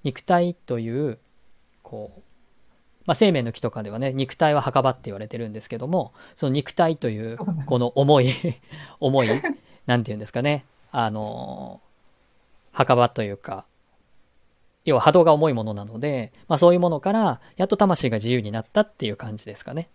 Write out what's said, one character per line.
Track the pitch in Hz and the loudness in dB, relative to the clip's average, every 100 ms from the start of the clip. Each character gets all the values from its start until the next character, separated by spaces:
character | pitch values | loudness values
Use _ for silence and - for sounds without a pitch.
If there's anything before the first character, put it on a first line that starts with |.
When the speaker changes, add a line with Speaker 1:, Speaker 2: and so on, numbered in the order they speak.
Speaker 1:
肉 | 147 - | -6 -8
体 | - 175 175 | 0 2 2
と | 170 - 120 | -4 -8 -6
い | 113 123 147 | -4 -4 -4
う、 | 113 _ _ _ - _ _ | -6 _ _ _ -20 _ _
こ | - 107 107 - | -18 -16 -14 -18
う、 | _ _ _ _ _ _ _ _ - | _ _ _ _ _ _ _ _ -2
ま | |
あ、 | - | 4
生 | 208 | 4
命 | 156 | 4
の | 117 | -2
木 | - | -6
と | 117 | -8
か | - | -6
で | 107 | -10
は | 110 | -6
ね、 | 135 | -4
肉 | 131 131 | -2 -4
体 | - 156 | 2 2
は | 147 | 4
墓 | 131 131 | 2 2
場 | 131 | 0
っ | |
て | 127 - | -2 -10
言 | |
わ | 98 | -12
れ | 107 | -10
て | 117 | -10
る | 113 | -10
ん | |
で | 107 | -12
す | - | -12
け | 113 | -10
ど | 131 | -4
も、 | 180 120 _ - - | -4 -4 _ -20 -6
そ | 143 | -2
の | |
肉 | 135 - | -2 -2
体 | - 165 160 | 0 2 2
と | 120 | -4
い | 107 | -4
う、 | 113 117 | -8 -8
Speaker 2:
そ | |
う | 185 | -6
な | |
ん | 165 | -6
だ。 | |
Speaker 1:
こ | 135 123 | 0 0
の | 120 | 2
重 | - 139 147 | 2 6 6
い、 | 127 127 - - | 6 0 -6 -8
<laughs> | _ - - - | _ -20 -20 -4
重 | 139 135 | 2 2
い、 | 120 240 330 277 _ _ - | 4 0 -2 -8 _ _ 0
な | 120 | 0
ん | |
て | 113 | 0
い | |
う | 107 | -8
ん | |
で | 107 | -8
す | |
か | 120 | -2
ね、 | 143 147 _ _ _ | 0 -2 _ _ _
あ | 139 113 | -2 -2
の、 | 107 107 123 127 - - - _ _ _ _ _ _ _ _ _ | -2 -8 -10 -12 -12 -14 -16 _ _ _ _ _ _ _ _ _
墓 | - 135 | -2 2
場 | 123 120 | 4 2
と | - | 0
い | 104 | -8
う | 98 | -8
か、 | - 98 - _ _ _ _ _ _ _ _ _ _ _ | -10 -12 -14 _ _ _ _ _ _ _ _ _ _ _
要 | - | 0
は | 131 | 4
波 | 156 | 6
動 | 175 | 6
が | 165 | 6
重 | 151 156 | 4 2
い | |
も | 120 | 0
の | 110 | -4
な | 101 | -8
の | 104 113 | -12 -8
で、 | 147 135 110 _ - | -4 -4 -6 _ -4
ま | |
あ、 | 156 | 4
そ | 175 | 6
う | |
い | 175 | 6
う | |
も | 175 | 2
の | 151 | 0
か | 190 | -2
ら、 | 220 202 117 - - | 0 0 -2 -10 -4
や | |
っ | 190 | -2
と | 208 | 2
魂 | 196 175 135 | 2 2 0
が | 110 | -2
自 | 110 | -2
由 | 123 | -2
に | 104 | -2
な | 110 | -8
っ | - | -2
た | 208 | -2
っ | 208 | -2
て | _ 110 | _ -8
い | |
う | 101 | -6
感 | 113 107 | -10 -12
じ | |
で | - 110 | -14 -16
す | |
か | - | -12
ね。 | 147 170 | -10 -12